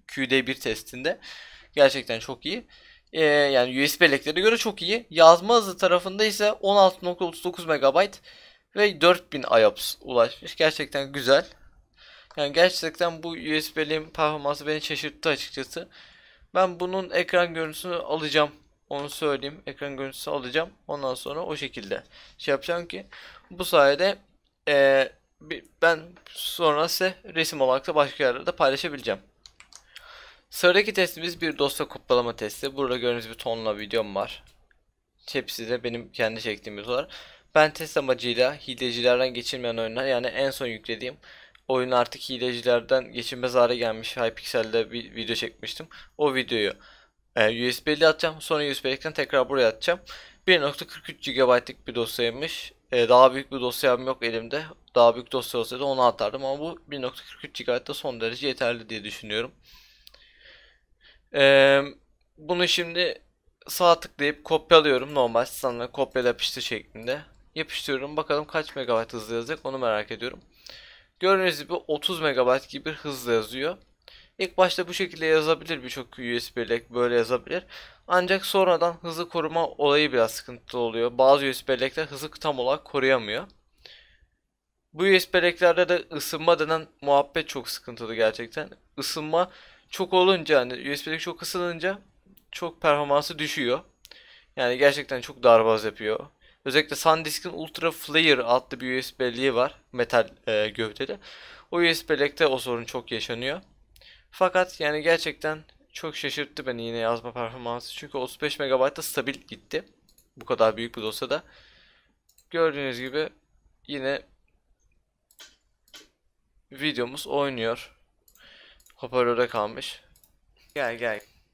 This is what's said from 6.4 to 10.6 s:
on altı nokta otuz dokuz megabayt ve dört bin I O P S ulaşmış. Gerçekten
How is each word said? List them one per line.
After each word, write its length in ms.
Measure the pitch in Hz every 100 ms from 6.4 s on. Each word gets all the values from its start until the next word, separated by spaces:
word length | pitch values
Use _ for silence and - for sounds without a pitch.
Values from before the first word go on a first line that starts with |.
| 208
on 240 | 214 196 202
altı 300 | 190 185 180
nokta 180 | 175
otuz 200 | 175 160
dokuz 220 | 180 175 165
megabayt 540 | 147 135 151 202 - - - - _ _ 202
ve 240 | 208 160
dört 320 | 170 175 -
bin 100 | 143
I 240 | - 117 107
O 80 |
P 60 | 101
S 180 | - -
ulaşmış. 560 | - 123 117 - 131
Gerçekten 560 | -